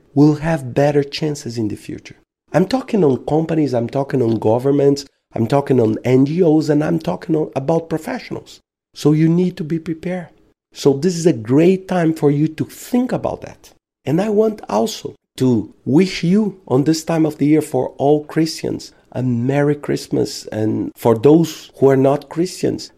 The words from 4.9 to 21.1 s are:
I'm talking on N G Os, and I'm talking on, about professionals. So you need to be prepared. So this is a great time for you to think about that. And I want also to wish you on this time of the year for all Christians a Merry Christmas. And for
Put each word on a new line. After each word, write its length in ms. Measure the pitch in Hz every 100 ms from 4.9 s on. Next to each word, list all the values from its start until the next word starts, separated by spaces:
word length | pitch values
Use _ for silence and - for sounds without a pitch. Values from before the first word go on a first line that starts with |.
| 143 - _ _
I'm 120 | - 113
talking 320 | 139 139 127
on 200 | 110 110
N 240 | 120 131 139
G 160 | 165
Os, 260 | 175 156 139
and 140 | 147
I'm 160 | 156 165
talking 380 | 165 175 - 156
on, 160 | 151
about 340 | - 139 165 165
professionals. 720 | 156 233 254 - - - - _ _ _ -
So 140 | 147
you 180 | 156 160
need 280 | 170 180 180
to 80 |
be 160 | 151 165
prepared. 480 | 160 160 175 185 170 _ _ _ _
So 200 | - 143
this 240 | 139 185 170
is 100 | 165
a 60 | 120 110
great 360 | 139 170 190 -
time 260 | 185 165
for 160 | 160 147
you 160 | 143 156
to 180 | 156
think 460 | - - - 247 254
about 300 | 185 - -
that. 320 | - - - _ _ _
And 160 | - 160
I 80 | 220
want 320 | 208 220 214 -
also 480 | 208 226 - - - _ -
to 360 | 127 117 - -
wish 380 | - 143 185 -
you 380 | 165 202 214 - -
on 160 | 123
this 180 | 147 160
time 240 | - 165 156
of 120 | -
the 80 | 147
year 140 | 156
for 280 | 147 131 127 -
all 240 | 139 151
Christians 680 | 151 156 160 - - 110 - _ _
a 100 | -
Merry 540 | 127 120 123 143 143
Christmas. 720 | 147 - 139 - 139 123 - -
And 460 | 110 107 110 98
for 240 | - 120